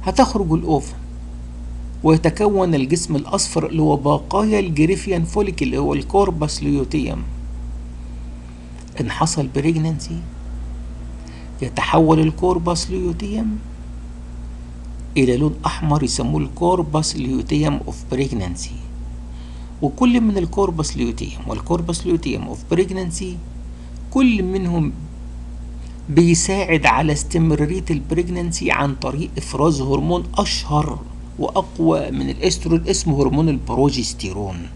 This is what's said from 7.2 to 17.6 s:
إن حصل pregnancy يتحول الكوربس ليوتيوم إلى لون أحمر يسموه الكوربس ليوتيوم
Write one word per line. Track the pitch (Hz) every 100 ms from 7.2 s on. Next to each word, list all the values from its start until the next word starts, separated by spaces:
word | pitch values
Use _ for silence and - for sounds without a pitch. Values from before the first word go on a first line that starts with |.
| - - - - - - - - - - - - - - - - - -
إن | 117
حصل | - 165 160 135
pregnancy | 135 143 165 156 151 - 165 165 - - - - - - - - - - - - -
يتحول | 127 - - 160 160 160
الكوربس | 160 156 180 175 170 170 -
ليوتيوم | 185 180 165 202 214 220 214 - - - - - - - - - - - - - - - -
إلى | 127 127
لون | 151 156 -
أحمر | - 160 147
يسموه | 139 - 127 151
الكوربس | 143 - 175 180 156 151 156 160
ليوتيوم | 131 131 - 147